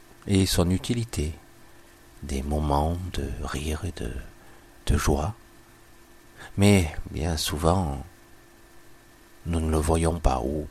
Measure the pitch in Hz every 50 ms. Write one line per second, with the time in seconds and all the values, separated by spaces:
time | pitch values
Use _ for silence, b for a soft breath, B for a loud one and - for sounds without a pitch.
0 | - - - - - - 101 95 95 90 - - 87 85 92 90 - - 120 117
1 | 117 113 - - 73 76 78 - - - - - - - - - - - - -
2 | - - - - - 67 67 67 69 71 73 76 76 73 71 71 76 80 87 87
3 | 92 87 - - 69 67 69 - 69 67 - 69 71 78 78 76 - 92 - -
4 | - 58 60 - - - - - B B B B B B - - - - - 80
5 | - - 76 69 76 90 107 - - - - - - - - - - - - -
6 | - - - - - - B B B B B - 98 101 101 98 87 76 - -
7 | - - - 62 71 87 82 80 - - - 76 78 82 87 98 92 78 69 67
8 | - - - - - - - - - - - - - - - - - - - -
9 | - - - - - - - - - 87 85 82 80 78 78 78 76 80 82 82
10 | 82 82 82 85 - - 65 64 58 67 76 78 76 -